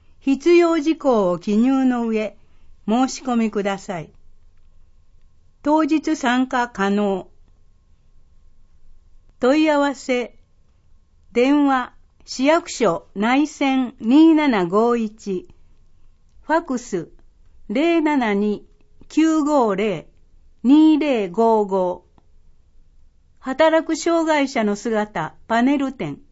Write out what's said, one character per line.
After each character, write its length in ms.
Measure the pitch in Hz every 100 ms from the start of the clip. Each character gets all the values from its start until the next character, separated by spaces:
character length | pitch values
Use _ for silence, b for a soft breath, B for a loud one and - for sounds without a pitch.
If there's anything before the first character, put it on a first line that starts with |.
| _ -
必 340 | 269 269 339
要 260 | 349 339 330
事 160 | 285 311
項 340 | 285 226 180
を 80 | 175
記 180 | 208 208
入 280 | 254 269 262
の 220 | 247 233
上、 300 | 220 214 - - - - - -
申 220 | 233 262
し 140 | -
込 120 | 262 240
み 160 | 226
く 120 | 214
だ 160 | 196 196
さ 220 | - 202
い。 100 | 151 - - - - - - - - - - - - - _ _
当 200 | 285 311
日 320 | 302 311 311 311
参 320 | 247 254 254
加 220 | 254 240
可 200 | 196 196
能。 380 | 202 208 190 - - - _ - _ _ _ _ - - - - - - - - - - - - _
問 220 | 247 302
い 80 | 311
合 100 | 294
わ 160 | 277 269
せ、 420 | - 247 240 - _ _ _ _ _ - _ _ -
電 340 | 233 262 294 285
話、 280 | 262 247 - _ _ -
市 200 | - 269
役 240 | 330 339
所 360 | - 214 170 - 190
内 320 | 220 269 302
線 480 | - 277 262 247 -
二 360 | 220 285 320 311
七 300 | 294 214 175
五 300 | 196 240 240
一、 520 | 220 214 202 180 - - - - - - - _ _ -
フ 100 | -
ァ 40 | 320
ッ 20 |
ク 160 | 330 247
ス、 320 | - 180 151 - - _ - - -
零 320 | 214 339 339
七 320 | 302 294 226
二 320 | 196 208 202 - _ _ - -
九 340 | - 320 311
五 320 | 285 294 226 190
零 300 | 220 175 - _ _ - - _
二 340 | 233 302 311 311
零 300 | 302 240 190
五 360 | 180 226 220 202
五。 400 | 190 180 175 _ _ _ - - - _ - - - - _ _ _
働 440 | 254 269 320 320
く 120 | 320 320
障 300 | 339 330 320
害 220 | 302 277
者 160 | 240
の 120 | 214 202
姿、 600 | 240 220 208 180 156 - -
パ 140 | 226
ネ 160 | 254 285
ル 160 | 269
展。 260 | - 160 139 -